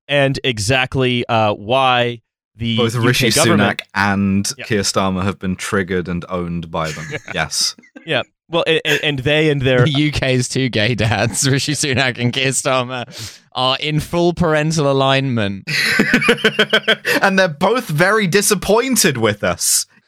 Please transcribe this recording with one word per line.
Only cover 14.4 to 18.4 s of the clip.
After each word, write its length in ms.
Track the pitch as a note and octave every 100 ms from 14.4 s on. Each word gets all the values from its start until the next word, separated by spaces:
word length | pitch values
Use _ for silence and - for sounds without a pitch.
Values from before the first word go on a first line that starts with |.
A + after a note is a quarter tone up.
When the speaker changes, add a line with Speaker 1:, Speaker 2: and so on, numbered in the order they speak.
| F3 D#3 D3+ D#3+ C#3+
Speaker 3:
alignment. 720 | C3+ C3+ C3+ C3+ A#2 G2+ G2 -
Speaker 2:
<laughs> 1500 | - - - - - - A#3 A3 - G#3 G#3+ - G#3+ - -
And 160 | G3 F#3+
they're 100 | F#3
both 400 | C#3+ G3 B3+ -
very 400 | D3 F#3 A3 G3
disappointed 920 | G3